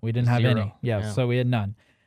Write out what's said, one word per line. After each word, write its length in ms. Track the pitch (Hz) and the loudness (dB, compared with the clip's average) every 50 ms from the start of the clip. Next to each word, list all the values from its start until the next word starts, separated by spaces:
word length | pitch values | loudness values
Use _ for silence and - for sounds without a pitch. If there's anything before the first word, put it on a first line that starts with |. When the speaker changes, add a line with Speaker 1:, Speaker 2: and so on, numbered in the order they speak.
Speaker 1:
We 120 | - 113 | -6 -4
didn't 160 | 113 123 120 120 | -2 0 2 2
have 140 | 120 120 | 2 4
Speaker 2:
Zero. 80 | 113 113 | 4 2
Speaker 1:
any. 220 | 123 113 104 104 - - | 2 2 0 -4 -6 -6
Yeah, 180 | - 123 110 101 | -4 -2 -2 -2
Speaker 2:
Yeah. 100 | 107 107 | -2 -4
Speaker 1:
so 160 | 101 131 127 | -2 -2 0
we 120 | 120 120 127 | 0 0 0
had 100 | 123 123 | 0 0
none. 260 | 123 113 101 98 107 _ _ _ _ _ _ | 0 0 -2 -4 -6 _ _ _ _ _ _